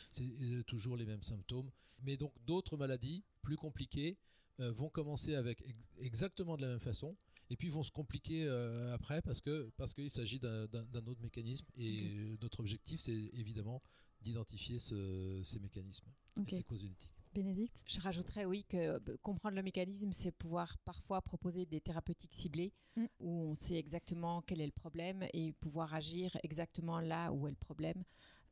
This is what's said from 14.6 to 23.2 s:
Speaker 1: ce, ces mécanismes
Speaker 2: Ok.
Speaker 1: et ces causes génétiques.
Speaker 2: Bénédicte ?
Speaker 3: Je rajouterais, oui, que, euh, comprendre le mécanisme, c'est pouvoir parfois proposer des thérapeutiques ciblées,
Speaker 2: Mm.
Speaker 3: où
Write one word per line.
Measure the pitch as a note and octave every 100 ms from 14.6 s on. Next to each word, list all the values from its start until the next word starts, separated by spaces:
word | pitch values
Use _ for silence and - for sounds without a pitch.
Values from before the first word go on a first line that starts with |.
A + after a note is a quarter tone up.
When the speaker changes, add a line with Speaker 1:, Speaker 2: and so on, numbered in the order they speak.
| - A#2+
Speaker 1:
ce, | - G#2+ G2 F#2+ F#2+ F#2+
ces | F#2+ A2
mécanismes | G2 - F#2+ G2 - - - -
Speaker 2:
Ok. | G3+
Speaker 1:
et | F#3
ces |
causes | - A2+
génétiques. | G2 F#2 - - -
Speaker 2:
Bénédicte ? | - G3 F#3 A#3 - -
Speaker 3:
Je | -
rajouterais, | F#3 F3 F#3 G#3
oui, | F#3+ G3
que, | - F#3
euh, | E3 D#3+ - -
comprendre | - F#3+ G#3+ G3
le |
mécanisme, | F#3+ F#3 F#3 G3 G#3
c'est | F3+ F#3
pouvoir | - E3+ E3+ F3 -
parfois | - - - F#3+
proposer | - F3 F3+ F3 F3
des | D#3
thérapeutiques | - D#3 - E3 -
ciblées, | - F3 D3+ F#3 - - -
Speaker 2:
Mm. | A3+
Speaker 3:
où | -